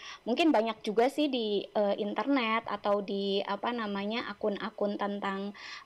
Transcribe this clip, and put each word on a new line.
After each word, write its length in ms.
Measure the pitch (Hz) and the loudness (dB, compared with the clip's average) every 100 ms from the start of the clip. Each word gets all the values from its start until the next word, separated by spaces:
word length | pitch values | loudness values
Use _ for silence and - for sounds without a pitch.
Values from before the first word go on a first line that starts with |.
| - - 208 | -18 -10 -2
Mungkin 240 | 277 330 | 4 6
banyak 320 | 220 226 214 | 6 2 -2
juga 320 | 226 202 254 | -2 4 4
sih 160 | 302 294 | 4 0
di, 320 | 262 214 202 | 2 0 0
eh, 340 | - 214 202 202 | 0 0 2 2
internet 640 | 208 208 262 277 220 226 - | -2 -2 2 2 2 0 -2
atau 400 | 202 208 202 202 | -4 2 2 2
di, 320 | 196 196 196 - | -2 0 0 0
apa 240 | 202 226 | -2 -2
namanya, 560 | 240 208 196 202 233 - | -4 -4 -4 -2 -4 -6
akun-akun 640 | 202 208 196 202 - 208 202 | -4 -4 -2 -6 -2 -2 0
tentang, 560 | 202 202 196 196 202 202 - - | -4 -2 -4 -4 -6 -10 -14 -16